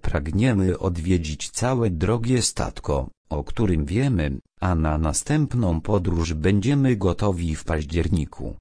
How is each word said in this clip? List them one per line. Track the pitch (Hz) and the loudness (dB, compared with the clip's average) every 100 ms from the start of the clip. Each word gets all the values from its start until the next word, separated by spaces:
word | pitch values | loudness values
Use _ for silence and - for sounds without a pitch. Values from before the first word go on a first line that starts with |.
Pragniemy | - 82 76 95 123 107 92 87 | 0 -2 -2 0 2 2 2 0
odwiedzić | 95 85 80 92 78 76 - | -2 -2 0 0 0 -6 -8
całe | - 120 127 113 | -4 -2 0 0
drogie | 85 92 117 117 127 | 0 0 0 2 0
statko, | - - - - - 71 65 - _ | 0 -2 -6 -6 -4 -2 -4 -12 _
o | 76 | -6
którym | 67 - 110 82 71 | -4 0 2 2 0
wiemy, | 95 139 110 73 67 _ _ | 0 0 0 0 -4 _ _
a | 92 85 | -2 2
na | 78 78 | 2 2
następną | 80 73 - 151 147 120 104 80 | 0 -2 0 0 2 0 0 0
podróż | 78 104 87 82 82 | 0 0 2 0 0
będziemy | 78 82 101 104 143 135 117 | 0 2 2 2 2 2 2
gotowi | 98 85 104 90 85 78 | 2 2 0 0 -2 -2
w | |
październiku. | - 80 71 85 78 80 71 - 65 - | -2 -4 0 0 2 0 -2 -6 -10 -10